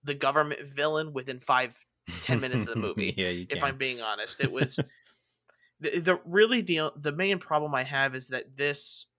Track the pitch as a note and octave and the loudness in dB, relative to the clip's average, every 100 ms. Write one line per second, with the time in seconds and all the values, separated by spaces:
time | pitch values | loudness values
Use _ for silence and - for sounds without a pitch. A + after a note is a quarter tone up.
0 | C#3 C#3+ C#3 D3 D3 - C#3+ C#3 D3+ D#3 | -6 0 2 4 2 -2 -8 0 2 2
1 | D#3 C#3 B2+ B2+ - C3 B2+ - - _ | -2 -6 -6 -8 2 4 2 -6 -20 _
2 | - - - B2 C3 B2 A2 A2+ G#2+ F#2 | -14 -10 0 0 2 -2 0 -2 -2 -2
3 | F#2 - F2+ F2+ F#2 D#3+ C#3+ C3+ C3 A#2+ | -2 0 -2 -2 -4 -2 -2 -2 -4 -4
4 | A2 G#2 A2+ - C#3 A2+ C#3 - C3 - | -6 -6 -6 -4 -2 0 -2 -2 -6 -10
5 | _ _ _ _ _ _ _ _ D#3 F3 | _ _ _ _ _ _ _ _ -4 0
6 | E3+ F3 E3+ F#3 A3 B3 F3+ E3 D#3 D3 | 2 0 2 6 6 6 2 2 0 -2
7 | D3 D3 G3 F#3+ - D3+ D3+ C3+ B2+ C#3 | -4 0 0 0 2 0 2 0 0 2
8 | C3+ C3 B2+ B2+ - C3+ C#3+ C#3+ - - | 0 0 -6 -6 -8 -2 0 0 -6 -8
9 | - | -12